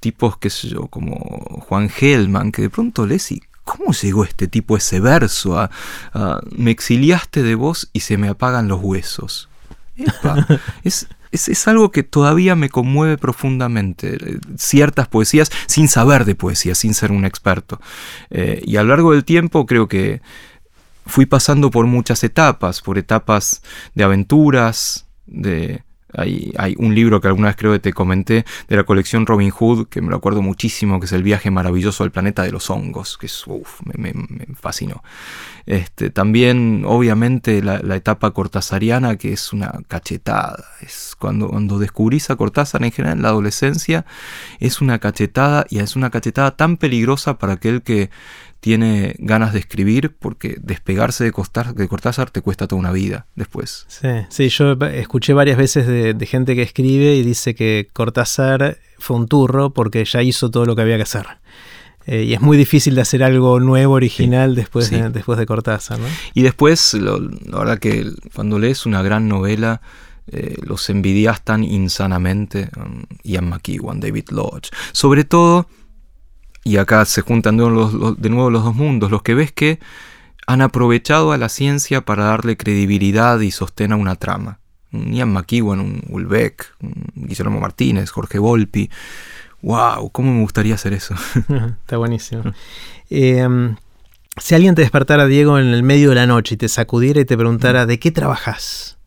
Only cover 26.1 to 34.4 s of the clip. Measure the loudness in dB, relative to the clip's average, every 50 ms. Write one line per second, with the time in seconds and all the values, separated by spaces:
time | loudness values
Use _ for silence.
26.1 | -8 -6 -4 -4 -4 -4 -6 -8 -6 -4 -4 -4 -2 0 2 2 4 4 4 6
27.1 | 4 4 4 2 2 4 2 2 0 2 2 2 2 2 0 -2 -2 0 0 0
28.1 | 0 0 0 0 0 0 0 -2 -10 -16 -6 -2 0 0 2 4 2 2 2 0
29.1 | 0 0 2 2 2 2 2 0 0 2 2 2 2 2 0 -4 -6 -6 -4 -4
30.1 | -4 -2 -2 -2 -2 0 -2 -2 -4 -2 -4 -4 -4 -2 -2 0 0 0 -2 -2
31.1 | -2 -2 0 0 0 0 0 -2 -2 0 0 0 0 0 0 -2 -2 -2 -4 -4
32.1 | -2 -2 -4 -4 -2 -2 -4 -4 -4 -8 -8 -6 -6 -6 -6 -8 -10 -10 -12 -12
33.1 | -14 -12 -12 -12 -12 -12 -12 -12 -12 -12 -12 -14 -20 -18 -16 -12 -12 -10 -10 -8
34.1 | -8 -10 -10 -10 -12 -14